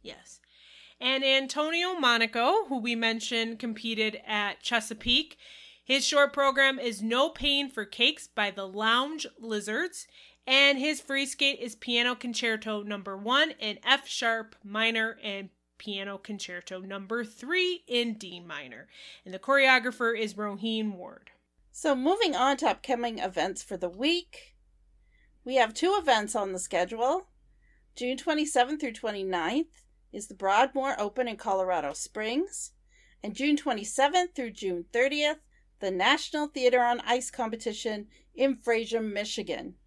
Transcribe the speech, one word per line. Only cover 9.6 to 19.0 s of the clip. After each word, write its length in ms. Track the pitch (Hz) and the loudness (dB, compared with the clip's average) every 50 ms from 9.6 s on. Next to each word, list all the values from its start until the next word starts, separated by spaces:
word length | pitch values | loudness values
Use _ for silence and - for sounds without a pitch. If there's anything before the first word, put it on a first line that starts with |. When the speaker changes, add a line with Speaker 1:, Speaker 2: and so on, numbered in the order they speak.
| 196 208 214 269 349 349 - - - _ _ - - - _ _ _ | -4 -4 -4 -4 -4 -4 -8 -12 -18 _ _ -20 -20 -20 _ _ _
Speaker 1:
and 340 | 254 262 269 277 277 277 262 | 2 4 6 6 6 4 2
his 220 | 269 302 302 247 | 0 -2 -2 -4
free 240 | - - 269 269 277 | -4 -4 -2 -2 -2
skate 340 | 269 - - 285 277 277 - | -4 -2 0 0 0 2 -2
is 160 | 240 240 214 | -8 -10 -10
Piano 400 | _ - 247 240 233 240 247 247 | _ -4 0 2 2 2 2 -2
Concerto 680 | 247 - 247 226 - 254 233 220 220 220 220 214 208 208 | -4 -6 -6 -4 -2 -2 -2 -2 -2 -4 -6 -6 -6 -4
number 320 | 208 208 196 190 202 196 | -6 -8 -8 -8 -10 -10
one 360 | 190 208 226 254 285 311 320 - - | -8 -2 2 2 2 2 2 -2 -8
in 200 | 226 214 202 - - | -8 -8 -8 -6 2
F 220 | 240 269 269 - | 2 2 2 2
sharp 480 | - - - 254 226 226 226 220 220 - _ - | -8 -6 -2 0 0 -2 -2 -6 -10 -18 _ -16
minor 540 | 202 202 214 220 226 226 226 220 226 226 - | -8 -2 0 0 2 2 0 -2 -2 -6 -8
and 280 | - 208 196 196 190 185 _ _ _ _ _ | -10 -8 -8 -8 -10 -14 _ _ _ _ _
Piano 400 | _ - 208 202 196 196 202 202 | _ -10 -8 -8 -8 -8 -8 -10
Concerto 640 | 196 - - 208 196 - - 180 175 175 - 190 185 | -12 -10 -12 -10 -10 -10 -12 -12 -14 -12 -12 -12 -12
number 420 | 190 190 196 196 196 190 226 240 233 | -12 -10 -12 -12 -8 -6 -6 -6 -6
three 600 | 220 - - 240 262 349 370 359 359 359 339 _ | -8 -12 -16 -6 -2 0 0 2 0 -2 -6 _
in 280 | - 247 240 240 233 214 | -2 -2 0 0 -2 -4
D 240 | 220 196 180 185 175 | -8 -12 -14 -14 -16
minor. 480 | 175 170 156 143 143 127 117 117 151 _ - - | -14 -12 -12 -10 -10 -12 -16 -18 -20 _ -20 -20